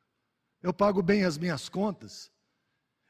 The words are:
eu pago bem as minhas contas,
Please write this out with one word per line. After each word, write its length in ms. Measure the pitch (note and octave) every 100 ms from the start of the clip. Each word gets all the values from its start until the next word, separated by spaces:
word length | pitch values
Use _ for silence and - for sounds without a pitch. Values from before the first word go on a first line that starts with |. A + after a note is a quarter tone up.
| _ _ _ _ _ _
eu 120 | F3
pago 260 | F3 G3+ G3
bem 240 | F3 G#3
as 140 | F#3 D3
minhas 320 | F3 D3 -
contas, 600 | F#3 G#3 D#3+ G#2+ - - _ _ _ _ _ _ _ _